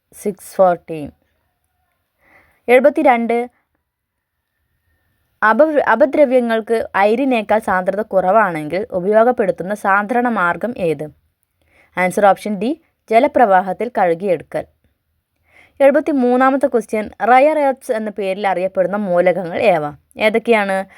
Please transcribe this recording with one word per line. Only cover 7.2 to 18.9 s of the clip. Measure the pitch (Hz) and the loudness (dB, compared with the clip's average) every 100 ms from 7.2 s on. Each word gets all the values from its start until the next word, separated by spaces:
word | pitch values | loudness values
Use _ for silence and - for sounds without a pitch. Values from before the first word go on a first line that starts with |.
| 277 240 208 214 | 0 -2 0 -2
സാന്ദ്രത | 220 185 185 190 | 0 -2 -2 -6
കുറവാണെങ്കിൽ | - 190 180 214 202 160 151 170 214 | -2 -2 2 2 2 -2 -6 -8 -6
ഉപയോഗപ്പെടുത്തുന്ന | 185 180 214 233 240 196 - 247 208 | -6 0 2 2 0 -2 -4 -6 -6
സാന്ദ്രണ | 208 196 208 240 247 | 0 0 0 -2 -2
മാർഗം | 220 175 170 - 165 | -2 -2 -2 -6 -6
ഏത്? | 180 147 151 - _ _ _ _ _ _ _ - | -4 -4 -8 -16 _ _ _ _ _ _ _ -4
ആൻസർ | 185 180 202 | -2 2 2
ഓപ്ഷൻ | 185 208 208 | 2 -2 -6
ഡി, | 220 320 _ _ - | -6 -6 _ _ -2
ജലപ്രവാഹത്തിൽ | 220 277 - 226 185 196 185 233 233 | 0 2 2 4 2 0 -6 -6 -2
കഴുകിയെടുക്കൽ. | 185 165 202 160 - 156 - _ _ _ _ _ _ _ _ _ _ - | -2 -2 -2 -4 -4 -10 -10 _ _ _ _ _ _ _ _ _ _ 0
എഴുപത്തിമൂന്നാമത്തെ | 277 285 302 285 247 247 262 269 269 | 2 2 0 -2 0 2 2 0 0
ക്വസ്റ്റ്യൻ, | 240 - 220 208 - | -2 -4 -6 -8 -6
റയർ | 208 254 285 311 | 2 4 4 2
എർത്ത്സ് | 277 269 - | -2 -2 -6
എന്ന | 220 214 | -6 -6
പേരിൽ | 208 196 190 202 | -6 -6 -4 -2
അറിയപ്പെടുന്ന | 175 185 190 175 | -2 -4 -2 -2